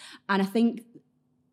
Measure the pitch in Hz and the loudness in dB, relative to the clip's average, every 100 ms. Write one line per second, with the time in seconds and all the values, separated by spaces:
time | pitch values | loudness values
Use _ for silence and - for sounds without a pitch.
0 | - - - 196 196 226 233 - - - | -20 -20 -4 -2 0 2 0 0 -14 -20
1 | _ _ _ _ _ | _ _ _ _ _